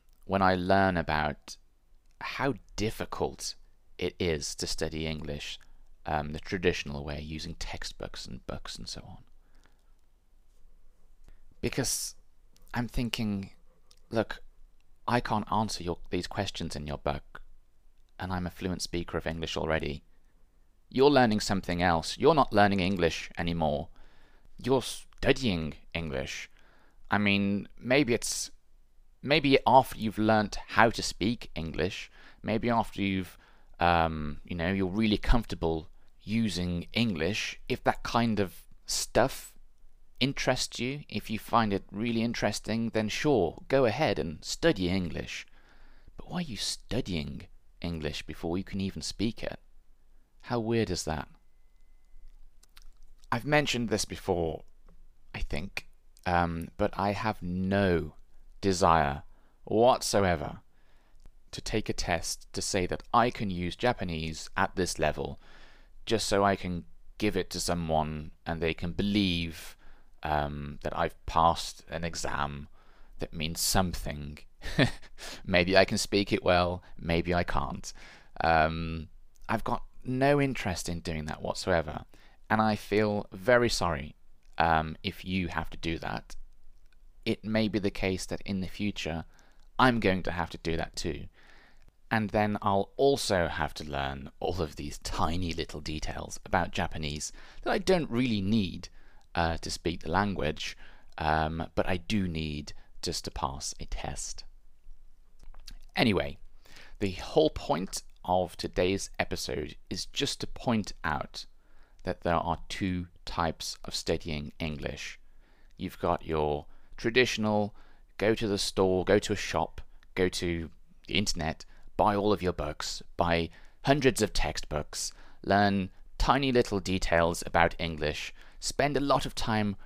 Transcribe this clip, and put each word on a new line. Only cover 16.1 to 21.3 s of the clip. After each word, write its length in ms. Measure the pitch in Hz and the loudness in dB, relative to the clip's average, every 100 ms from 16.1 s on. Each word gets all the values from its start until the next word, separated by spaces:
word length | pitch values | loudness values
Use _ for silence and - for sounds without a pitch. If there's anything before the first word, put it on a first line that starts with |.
| - - | -4 -2
questions 480 | - 98 - 80 73 | -4 -4 -4 -6 -6
in 120 | 73 | -6
your 100 | 71 | -4
book, 440 | 73 71 - - - - - - - - - - | -2 -4 -6 -18 -16 -18 -20 -20 -20 -20 -20 -10
and 140 | 95 | -4
I'm 140 | 92 90 | -2 -4
a 40 | |
fluent 300 | - 92 87 | -4 -4 -4
speaker 360 | - 87 82 82 | -4 -4 -2 -4
of 100 | 78 | -4
English 280 | 82 80 80 | -4 -4 -4
already. 480 | 78 78 76 73 _ - - - - _ _ _ _ | 0 0 0 -6 _ -20 -20 -20 -20 _ _ _ _
You're 200 | 127 139 | 6 8
learning 300 | 139 120 | 8 6